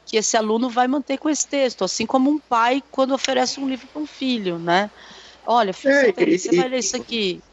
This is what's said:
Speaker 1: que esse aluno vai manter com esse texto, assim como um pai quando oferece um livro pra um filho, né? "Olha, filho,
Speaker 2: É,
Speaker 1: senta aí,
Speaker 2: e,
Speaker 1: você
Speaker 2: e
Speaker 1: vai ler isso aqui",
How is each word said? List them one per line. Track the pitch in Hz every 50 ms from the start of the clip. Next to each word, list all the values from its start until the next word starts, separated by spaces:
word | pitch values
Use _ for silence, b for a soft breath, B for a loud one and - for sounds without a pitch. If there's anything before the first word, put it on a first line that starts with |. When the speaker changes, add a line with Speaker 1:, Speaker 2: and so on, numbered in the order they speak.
| _
Speaker 1:
que | - - 220
esse | 214 - -
aluno | 226 220 214 220 233 240 254
vai | 226 247 247 254
manter | 262 294 262 - 269 269
com | - 302
esse | 302 - - -
texto, | - 277 269 247 - - 190
assim | 185 - - 226
como | - - 262 262 277
um | 294 302
pai | - _ 247 226 226 240 262 277 269 _
quando | - - 262 254 269
oferece | 262 - - 269 254 254 247 - 277
um | 277 269
livro | 262 240 262 - -
pra | 294
um | 311
filho, | 285 - - 269 262 247 233 202 185 170 170
né? | 165 170 170 185 202 208 B B B B B B B B B B -
"Olha, | - 220 240 220 190 185
filho, | - - 277 277
Speaker 2:
É, | 285 269
Speaker 1:
senta | 233 185 - 175
aí, | 160 165
Speaker 2:
e, | 180
Speaker 1:
você | 185 - 170
Speaker 2:
e | 180
Speaker 1:
vai | 262 254
ler | 254 254
isso | 233 - - 254
aqui", | - - 233 226 208 185 175 165 - _